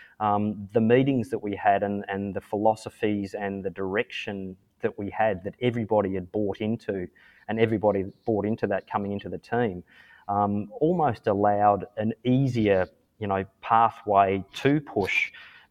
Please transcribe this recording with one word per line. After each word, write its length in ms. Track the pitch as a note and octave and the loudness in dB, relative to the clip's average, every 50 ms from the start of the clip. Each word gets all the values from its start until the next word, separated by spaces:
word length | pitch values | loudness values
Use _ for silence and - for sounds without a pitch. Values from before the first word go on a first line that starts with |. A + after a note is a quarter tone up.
| - - _ - | -20 -18 _ -2
um, 480 | G#2+ G#2 G#2 G#2 G#2 G#2+ G#2 G#2 G2+ F#2+ - | 0 2 2 2 0 -2 -4 -6 -6 -2 0
the 80 | A#2 | 2
meetings 480 | A2+ A2 A#2+ C3 C3+ C#3+ C#3 B2 G#2+ - | 4 4 4 4 4 2 0 0 -2 -4
that 80 | A#2 G#2 | -6 -6
we 180 | G#2 G#2 G2+ | -6 -6 -6
had 260 | - - G#2 G2 G2 G2+ | -2 2 2 2 2 2
and, 220 | G2+ G2+ G2+ G2+ - | -2 -4 -4 -6 -6
and 260 | G2 G2 G2+ G2+ F#2 | -6 -6 -6 -6 -6
the 60 | G2 | -8
philosophies 960 | - - A2 G2+ G#2+ A2 A2 - - A2+ - - A#2 G#2 G#2 G2+ G2 F#2+ - | -8 -6 -4 0 0 0 0 0 -4 -14 -8 -4 -2 0 0 -2 -2 -6 -6
and 300 | G#2 G2+ G2 G2 G2 F#2 | -6 -6 -6 -6 -6 -8
the 60 | F#2+ | -8
direction 840 | F2 F#2+ F#2+ F#2+ F#2+ A2 B2 - - - - A2 G2+ G2 F#2+ F#2 F#2 - _ _ _ _ | -8 -6 -6 -4 -2 -2 -2 -4 -6 -12 -10 -8 -8 -8 -8 -10 -14 -16 _ _ _ _
that 160 | - G#2+ - | -8 -8 -6
we 140 | - G2+ F#2+ | -6 -8 -6
had 320 | - - A2 A2 G2 F2+ F2+ | -4 -2 -2 0 -2 -4 -6
that 100 | G2+ - - | -10 -8 -4
everybody 540 | A#2+ B2 A#2 A#2+ A2 F#2+ A2 G#2 G2 F#2+ F#2+ | -2 -2 -2 -2 -2 0 2 2 2 0 -2
had 160 | F#2+ F2+ F2+ | -4 -6 -6
bought 280 | - G#2+ G#2+ G2 F#2+ - | -4 -4 -4 -4 -4 -4
into, 500 | G#2+ G#2+ A#2 A#2 - - G2 F#2+ F2+ - _ _ _ _ _ _ _ - | -4 -4 -4 -4 -4 -6 -6 -6 -6 -10 _ _ _ _ _ _ _ -6
and 100 | G#2+ A2 | -2 2
everybody 460 | A2+ A2+ A2+ G2+ G2+ G#2 G2 G2 F#2 G2 - _ _ | 2 2 2 2 2 2 2 2 0 -6 -10 _ _
bought 220 | A#2 A2 G2+ G2 | -2 0 0 0
into 200 | G#2+ A2+ - - | -2 -2 -2 -2
that 220 | G2+ G2 F#2+ - - | -2 -2 -2 -4 -4
coming 240 | - G#2 G2+ G2+ G2+ | -6 -6 -4 -6 -6
into 160 | G2 - F2+ | -8 -8 -10
the 100 | F2+ F2 | -10 -12
team, 440 | - - A#2 A#2+ B2 G#2+ F2+ F2 - _ _ - - - - - _ - | -8 -4 -2 0 0 -2 -4 -6 -12 _ _ -20 -20 -20 -20 -14 _ -4
um, 400 | G2+ G2+ G#2 G2+ G2+ G#2 G2+ - - - | 0 0 0 0 0 -2 -4 -6 -4 -2
almost 460 | D3 D#3+ F#3 F3 D#3 C3+ G#2+ - - | 0 0 2 2 0 0 0 0 0
allowed 600 | A2+ G2 G2+ G2+ G#2 G2+ G2+ G#2 G#2 G2+ F#2 F2+ - - | 0 2 2 4 2 4 4 6 4 4 4 0 -6 -6
an 160 | A2 G#2+ A2 - - - | -4 -4 -4 -4 -2 0
easier, 640 | B2 B2+ C3 C#3 C3 A#2 A#2 G#2+ G2+ G2 F#2 F2+ - _ _ _ _ _ - | 2 2 2 2 2 2 2 4 4 4 4 2 -2 _ _ _ _ _ -8
you 80 | A2 | -4
know, 180 | G2+ F#2+ F#2+ F#2+ - _ _ | -2 -2 -2 -2 -4 _ _
pathway 840 | - - A2+ A2+ A#2 A2 - - - G#2 G2+ G2 G2+ F#2+ G2 G2 F#2+ - - | -2 2 4 4 4 4 2 -2 -2 2 6 6 6 6 4 0 -4 -6 -6
to 280 | - - C3+ D3 D#3 | 0 2 2 2 2
push 520 | D3+ - - - F#2+ - - - - - - - - - - - - _ | 0 -2 -2 -2 -2 0 0 -2 -2 -2 -6 -12 -20 -20 -20 -20 -20 _